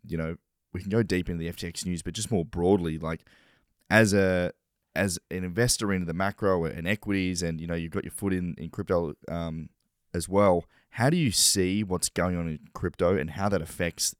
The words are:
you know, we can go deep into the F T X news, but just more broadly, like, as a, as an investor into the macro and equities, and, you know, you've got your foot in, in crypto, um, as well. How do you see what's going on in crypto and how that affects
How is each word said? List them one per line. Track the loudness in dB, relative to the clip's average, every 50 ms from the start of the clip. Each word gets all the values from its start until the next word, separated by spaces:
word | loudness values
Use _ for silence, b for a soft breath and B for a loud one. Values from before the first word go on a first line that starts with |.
you | _ -6 -6
know, | -4 -4 -6 -6 -10 _ _ _ _ _ _
we | -12 -10
can | -6 0
go | 2 2
deep | 2 2 0 -2 -2 -4
into | -6 -6
the | -6 -8
F | -8
T | -8 -10 -10
X | -8 -8 -6
news, | -4 -6 -4
but | -6 -8 -8
just | -6 -4 -2
more | 0 -2 -2
broadly, | -2 -2 2 6 6 6 6 4 -2 -4
like, | -4 -4 -6 -6 -6 _ b b b b b b b b b _ _ _ _
as | 6 6 6 6 6
a, | 4 4 4 2 2 0 -2 -4 _ _ _ _ _ _ _ _
as | -2 -2 -2 -2 -6 _ _
an | -8 -6 -6
investor | -4 0 2 2 2 2 0 0 0
into | 0 0 0
the | -2 -2
macro | 0 -2 -2 -2 0 2 2 2 2 0
and | -2 -4 -4 -2 -2
equities, | -4 -2 -2 -2 0 0 0 0 -2 -2
and, | -2 -4 -4 -4
you | -6
know, | -6 -4
you've | -4 -4 -4
got | -6 -6 -6
your | -6
foot | -10 -4 -2 0
in, | 0 0 -2 -4 -6
in | -8 -10 -10
crypto, | -8 -8 -4 0 0 0 0 -2 -8 _ -10 -8
um, | -6 -6 -6 -6 -6 -8 -10 -12 _ _ _ _ _ _ _ _ -6
as | -6 -4 0
well. | 2 4 6 6 6 4 0 b b b b b
How | -4 0 2 2
do | 4 4
you | 2 2
see | 2 4 4 4 4 4 2 2 2 0 0
what's | -2 -2 -2 -2 -4
going | _ 0 0 0 0 -2
on | -2 -4
in | -6 -8 -10 -16
crypto | _ -4 -4 -4 -2 2 2 2 4 2
and | 0 -4
how | -4 -2 -2 0
that | 0 0
affects | -2 -4 -6 -4 -4 -4 -2 -4 -4 -4 -4